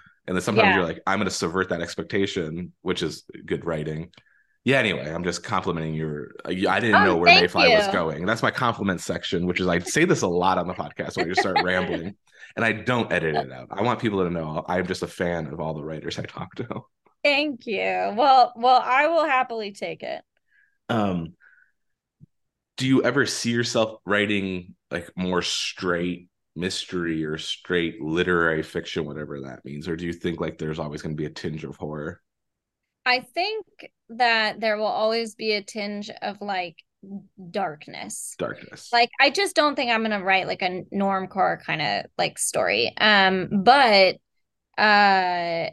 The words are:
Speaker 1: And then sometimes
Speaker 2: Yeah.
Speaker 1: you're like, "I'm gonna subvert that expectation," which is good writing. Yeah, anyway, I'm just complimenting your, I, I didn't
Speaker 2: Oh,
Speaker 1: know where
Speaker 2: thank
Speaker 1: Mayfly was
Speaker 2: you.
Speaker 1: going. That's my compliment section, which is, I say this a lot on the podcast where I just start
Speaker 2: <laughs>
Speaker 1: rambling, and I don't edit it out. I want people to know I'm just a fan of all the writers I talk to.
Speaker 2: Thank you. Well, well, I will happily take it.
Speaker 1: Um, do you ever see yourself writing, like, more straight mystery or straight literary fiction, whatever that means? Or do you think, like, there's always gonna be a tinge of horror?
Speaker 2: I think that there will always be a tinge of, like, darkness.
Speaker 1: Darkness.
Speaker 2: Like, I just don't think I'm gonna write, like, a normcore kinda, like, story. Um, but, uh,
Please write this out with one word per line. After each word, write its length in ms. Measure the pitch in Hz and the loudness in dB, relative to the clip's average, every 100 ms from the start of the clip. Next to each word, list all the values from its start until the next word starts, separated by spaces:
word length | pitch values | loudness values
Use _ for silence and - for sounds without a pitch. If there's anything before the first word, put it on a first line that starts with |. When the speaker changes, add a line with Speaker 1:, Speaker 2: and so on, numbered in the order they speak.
| - _ - | -20 _ -6
Speaker 1:
And 100 | 90 | -4
then 60 | |
sometimes 260 | 87 104 196 | 0 4 4
Speaker 2:
Yeah. 60 | 92 | 4
Speaker 1:
you're 80 | |
like, 160 | 85 82 - | 0 -2 -2
"I'm 120 | 98 | -2
gonna 120 | 98 | -2
subvert 380 | - 90 90 92 | -2 -2 -2 -2
that 120 | 87 | -2
expectation," 880 | 85 - 80 101 98 - 78 82 90 - | -6 -8 -4 -2 -2 -2 -6 -6 -10 -8
which 200 | 92 90 | -4 -2
is 220 | 80 - - - - | -2 -6 -16 -14 -6
good 180 | 82 | -6
writing. 460 | 80 78 76 78 80 _ _ _ _ _ | -4 -4 -4 -8 -10 _ _ _ _ _
Yeah, 140 | 120 135 | 0 2
anyway, 300 | 113 76 71 | 2 0 -4
I'm 100 | 82 | -4
just 220 | 87 85 | -4 -4
complimenting 500 | - 98 92 82 80 | -2 -2 -2 -2 -4
your, 380 | 78 78 73 - - | -4 -4 -6 -10 -12
I, 60 | - 92 95 | -8 -2 2
I 120 | 95 | 2
didn't 160 | 113 95 | 4 4
Speaker 2:
Oh, 80 | |
Speaker 1:
know 120 | 98 85 | 4 4
where 140 | 87 | 6
Speaker 2:
thank 140 | 90 90 | 6 6
Speaker 1:
Mayfly 220 | - 87 | 4 4
was 140 | - - | 4 4
Speaker 2:
you. 60 | |
Speaker 1:
going. 340 | 98 80 73 92 | 0 -2 -2 -2
That's 160 | 117 | 0
my 80 | 117 | 0
compliment 500 | - 123 110 101 87 | 0 0 0 -2 -2
section, 460 | - 82 - 90 90 | -4 -6 -4 -2 0
which 140 | 87 | 0
is, 80 | 92 | 2
I 100 | 87 | 0
say 260 | 87 - | 0 2
this 180 | 180 143 | 2 2
a 60 | 98 | 2
lot 300 | 87 92 92 | 2 2 2
on 80 | 87 | 0
the 80 | |
podcast 420 | - 76 - 76 - | -4 -8 -8 -8 -4
where 80 | |
I 40 | 82 | -2
just 120 | 92 | 0
start 180 | 101 92 | 0 0
Speaker 2:
<laughs> 20 | |
Speaker 1:
rambling, 560 | 90 92 87 82 85 - _ - - - | 0 0 0 -4 -8 -12 _ -20 -14 -2
and 80 | |
I 80 | 113 | -2
don't 400 | 110 95 123 107 | 0 0 0 0
edit 240 | 87 80 71 | 0 0 -2
it 160 | 65 | -4
out. 160 | 64 60 | -8 -10
I 120 | 98 | -4
want 180 | 117 113 | -2 0
people 240 | 113 98 | -2 0
to 60 | 90 | 0
know 340 | 85 80 78 80 | -2 -6 -6 -2
I'm 160 | 92 90 | -2 -2
just 160 | 90 | -4
a 20 | 87 | -6
fan 400 | - 87 85 76 | -4 -4 -2 -6
of 140 | 78 | -6
all 140 | 78 | -6
the 100 | 78 | -6
writers 340 | 73 78 71 - | -8 -10 -8 -8
I 40 | |
talk 320 | - - - - | -8 -10 -12 -10
to. 260 | 120 - - _ _ _ | -10 -10 -14 _ _ _
Speaker 2:
Thank 460 | 285 277 302 254 - | 0 0 -2 -6 -6
you. 100 | 190 190 185 196 208 | -4 -2 -2 -2 2
Well, 360 | 277 262 247 226 | 6 8 6 4
well, 260 | 240 254 | 4 6
I 220 | 226 254 302 | 4 2 4
will 180 | 330 | 2
happily 460 | 311 262 262 226 202 | 2 2 0 -4 -8
take 320 | 202 180 156 | -8 -10 -8
it. 200 | 123 - - _ _ _ _ _ - | -8 -10 -12 _ _ _ _ _ -4
Speaker 1:
Um, 460 | 113 101 90 82 - _ _ _ _ _ _ _ _ - _ _ _ _ - | 0 0 0 -4 -12 _ _ _ _ _ _ _ _ -20 _ _ _ _ -4
do 100 | 131 | 2
you 160 | 131 | 4
ever 200 | 123 135 | 4 2
see 260 | 123 - 117 | 2 0 -2
yourself 480 | 117 120 120 110 - | 0 0 2 0 -2
writing, 720 | - 104 104 101 95 92 90 - - | -2 0 2 0 -2 -6 -10 -18 -10
like, 200 | 87 - - | -8 -8 -6
more 260 | 90 90 | -2 0
straight 840 | 87 - - - 92 87 90 87 - _ _ 80 | -2 -4 -6 -6 -2 0 -2 -6 -12 _ _ -8
mystery 680 | 92 - - 92 85 80 | -6 -6 -6 -4 -2 -2
or 140 | 78 78 | -4 -6
straight 640 | - - - 87 85 78 | -8 -10 -2 0 0 -4
literary 600 | 76 82 90 87 82 80 | -4 0 2 2 2 0
fiction, 400 | 78 87 78 - | -2 -6 -6 -6
whatever 380 | 73 73 73 73 | -6 -6 -10 -10
that 220 | 67 64 | -12 -14
means? 220 | 67 73 85 | -14 -10 -6
Or 60 | |
do 120 | 82 87 | -6 -6
you 60 | |
think, 280 | 82 - 82 | -6 -4 -4
like, 180 | 80 85 | -6 -6
there's 200 | 78 78 | -6 -6
always 220 | 76 76 | -6 -8
gonna 120 | 82 | -8
be 120 | 78 76 | -6 -6
a 40 | |
tinge 320 | 78 85 76 | -8 -8 -8
of 120 | 73 69 | -10 -10
horror? 440 | 78 76 78 90 _ _ _ _ _ _ _ _ | -10 -8 -10 -12 _ _ _ _ _ _ _ _
Speaker 2:
I 160 | 254 254 | 0 0
think 460 | 254 - 392 427 - _ - _ - | -2 -4 -4 -4 -10 _ -20 _ -10
that 500 | 226 240 226 214 - | 0 2 2 0 -2
there 160 | 220 214 | -2 0
will 80 | 214 | -2
always 500 | - 220 226 233 - | 0 0 0 -4 -6
be 160 | 220 | -2
a 100 | 208 | -2
tinge 480 | 202 226 208 208 208 - | -4 -8 -8 -8 -10 -10
of, 180 | 202 202 | -8 -8
like, 360 | 208 190 175 165 _ _ 196 196 - - 180 | -6 -6 -6 -10 _ _ -16 -16 -16 -20 -10
darkness. 840 | 185 180 156 - - - - - - | -6 -6 -6 -14 -14 -12 -12 -12 -8
Speaker 1:
Darkness. 520 | - - - - - | -8 -8 -16 -20 0
Speaker 2:
Like, 180 | 233 240 - | 2 2 4
I 100 | 277 | 2
just 240 | 370 392 | 4 0
don't 220 | - 302 285 | 2 2 2
think 140 | 247 | 0
I'm 100 | 226 | 0
gonna 220 | 220 208 | 0 -2
write, 220 | 185 190 185 | 2 2 2
like, 140 | 185 | -2
a 200 | 185 180 170 | -2 -4 -6
normcore 720 | 202 196 190 190 190 180 170 | -2 0 0 -2 0 0 0
kinda, 420 | - 156 139 101 - - | -4 -4 -2 -2 -4 -4
like, 180 | 165 - | -4 -2
story. 540 | - - 90 101 120 - | -4 0 0 2 0 2
Um, 640 | 214 202 190 190 175 202 | 4 6 6 4 0 2
but, 540 | 190 277 247 202 190 - _ _ _ _ _ - | 6 8 8 8 6 4 _ _ _ _ _ 0
uh, 920 | 208 208 202 190 180 175 170 170 165 | 4 6 6 6 4 0 0 -2 -4